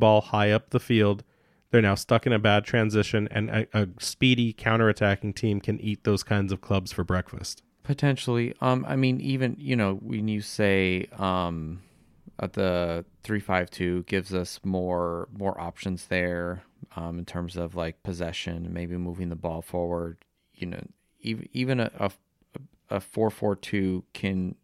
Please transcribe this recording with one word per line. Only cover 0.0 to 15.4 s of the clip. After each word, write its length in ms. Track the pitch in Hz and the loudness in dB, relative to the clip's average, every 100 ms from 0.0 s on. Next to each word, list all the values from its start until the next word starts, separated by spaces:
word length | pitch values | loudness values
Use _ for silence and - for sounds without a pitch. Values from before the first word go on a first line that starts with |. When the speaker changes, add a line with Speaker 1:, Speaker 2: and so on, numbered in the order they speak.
Speaker 1:
ball 160 | 113 107 | 8 6
high 300 | - 107 104 | 6 2 4
up 200 | 107 - | 4 2
the 100 | 127 | -2
field. 420 | - 117 104 101 - _ _ _ _ | 2 4 4 2 -4 _ _ _ _
They're 120 | 120 | 4
now 140 | 104 98 | 6 2
stuck 300 | - 117 127 | 2 2 4
in 60 | |
a 60 | 110 | 4
bad 260 | 107 104 | 6 4
transition, 640 | - 120 107 107 101 110 104 | 4 2 2 2 2 0 0
and 200 | 107 107 | -2 0
a, 160 | 110 110 | -2 0
a 160 | 107 98 - | 0 0 -2
speedy 540 | - - 131 123 117 | -10 2 4 4 2
counterattacking 800 | - - 113 113 101 101 98 107 | 0 2 4 4 4 2 2 -2
team 260 | - 113 101 | -2 0 0
can 200 | - 107 | 0 -2
eat 240 | 107 104 | -4 -2
those 180 | - 101 | 0 0
kinds 300 | - 104 98 | 0 0 0
of 80 | 95 | -4
clubs 320 | - 98 92 | -2 -2 -2
for 120 | - | -4
breakfast. 580 | 87 90 - 95 90 - _ _ | -2 -2 -4 -10 -12 -12 _ _
Speaker 2:
Potentially. 720 | - 139 143 131 - 120 120 - | -4 0 0 0 0 0 -2 -2
Um, 240 | 131 127 135 | 0 0 0
I 60 | |
mean, 260 | 135 131 131 | 0 2 0
even, 360 | 135 135 127 - | -2 -2 -2 -4
you 160 | 139 | -2
know, 220 | 123 101 98 | 0 0 -2
when 320 | 110 113 107 | -4 -4 -2
you 120 | 107 | -2
say, 680 | 101 - 101 98 95 92 - - | -4 0 2 4 2 0 -4 -4
um, 640 | 95 92 87 85 78 90 - _ _ _ - - | -2 0 0 -4 -6 -10 -16 _ _ _ -18 -8
uh, 80 | 92 | -6
the 580 | - 92 87 87 85 85 _ | -2 0 2 0 -4 -8 _
three 180 | - 107 | -4 -4
five 300 | 95 92 87 | 0 -2 -2
two 340 | - 90 90 | -2 -2 -2
gives 280 | 87 95 92 | 0 -2 -2
us 280 | 92 90 - | -4 -4 -6
more, 640 | 98 92 90 90 87 85 - | -4 -2 0 -2 -2 -4 -8
more 280 | 101 | -6